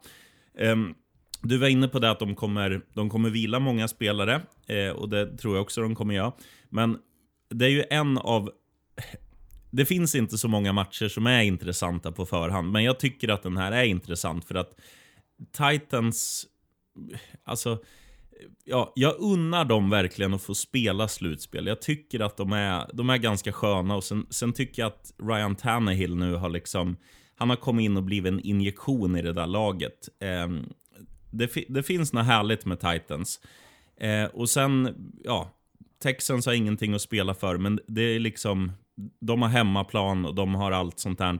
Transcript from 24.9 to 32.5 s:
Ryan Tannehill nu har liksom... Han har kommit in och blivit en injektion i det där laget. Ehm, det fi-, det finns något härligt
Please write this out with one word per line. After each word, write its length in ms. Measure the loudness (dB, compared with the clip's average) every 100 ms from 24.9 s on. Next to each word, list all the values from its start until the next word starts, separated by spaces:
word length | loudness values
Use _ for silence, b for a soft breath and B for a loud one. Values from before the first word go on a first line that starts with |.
| -6 -20 -10
Ryan 320 | -2 0 0 0
Tannehill 600 | 0 2 2 2 0 0
nu 180 | 0 -2
har 140 | -2
liksom... 480 | -6 -4 -2 -2 -4 b b b _
Han 140 | 0
har 80 | 0
kommit 260 | 0 2
in 140 | 2 2
och 60 |
blivit 300 | 0 0 0
en 60 | -2
injektion 760 | 0 0 0 -2 -2 0 2 0
i 60 |
det 120 | 0
där 140 | -2 -2
laget. 600 | 0 0 -2 -6 -8 -20 _
Ehm, 500 | -6 -4 -4 -4 -8 -16 _ -20 -20 -20 -12
det 160 | -4 -2
fi-, 180 | -2 -4
det 140 | -4
finns 300 | 0 0 2
något 120 | 2 4
härligt 400 | 4 4